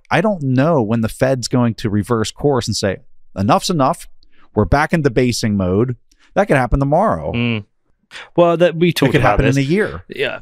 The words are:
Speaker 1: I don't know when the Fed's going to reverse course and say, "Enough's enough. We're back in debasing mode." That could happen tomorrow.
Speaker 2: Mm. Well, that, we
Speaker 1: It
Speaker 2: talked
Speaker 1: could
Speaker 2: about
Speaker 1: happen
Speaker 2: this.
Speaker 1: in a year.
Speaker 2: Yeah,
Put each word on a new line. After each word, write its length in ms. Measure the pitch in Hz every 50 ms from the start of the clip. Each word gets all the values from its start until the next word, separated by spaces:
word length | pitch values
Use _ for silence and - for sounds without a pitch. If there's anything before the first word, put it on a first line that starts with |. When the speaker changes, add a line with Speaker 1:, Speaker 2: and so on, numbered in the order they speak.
| _ -
Speaker 1:
I 120 | - 202
don't 200 | 190 220 202 170
know 400 | 147 131 127 127 139 165 175 139
when 200 | 113 101 117 117
the 80 | 110 107
Fed's 400 | - - 131 127 135 127 113 -
going 260 | - 123 120 117 110
to 140 | - - 110
reverse 420 | 98 104 95 - 120 113 107 -
course 340 | - - - 147 139 120 -
and 120 | - 101
say, 220 | - - 98 - - - - - - - - -
"Enough's 340 | 92 98 110 160 196 - -
enough. 380 | 185 151 131 139 175 - - - - - - - - - - - -
We're 80 | 107 104
back 300 | - 147 143 156 156 -
in 80 | 165
debasing 560 | 139 139 110 135 127 123 113 - - 110 104
mode." 400 | 98 92 90 92 101 123 131 120 - _ _ _ _ _ _ -
That 120 | 185 202
could 80 | - 156
happen 240 | 135 123 120 - 139
tomorrow. 540 | 139 139 147 170 208 214 113 78 76 82 87
Speaker 2:
Mm. 320 | 120 120 120 117 107 101 _ _ _ _ _ _ _ _ _ - - - - -
Well, 180 | 165 170 170 170
that, 220 | 165 175 170 160
we 120 | 160 175 175
Speaker 1:
It 60 | -
Speaker 2:
talked 160 | - - 135
Speaker 1:
could 80 | - 143
Speaker 2:
about 120 | 120 107
Speaker 1:
happen 140 | 104 98 -
Speaker 2:
this. 100 | - 135
Speaker 1:
in 60 | 139 135
a 20 |
year. 400 | 135 170 208 202 - - 85 -
Speaker 2:
Yeah, 320 | - - - 139 120 104 -